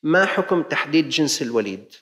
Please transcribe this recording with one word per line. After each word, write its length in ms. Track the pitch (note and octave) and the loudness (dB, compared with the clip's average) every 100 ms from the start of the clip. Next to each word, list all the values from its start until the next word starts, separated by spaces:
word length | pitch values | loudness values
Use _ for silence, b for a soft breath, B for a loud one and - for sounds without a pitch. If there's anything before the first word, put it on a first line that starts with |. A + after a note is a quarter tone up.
ما 220 | D#3 F3 | 2 2
حكم 380 | G3 - F#3 F3 | 2 0 0 0
تحديد 460 | D3+ C#3+ D3 D#3 D3 | 0 -4 0 0 0
جنس 340 | B2+ D3 - | 0 0 0
الوليد؟ 520 | C3 A#2 G2+ F#2+ - - | -2 -2 -2 -6 -14 -20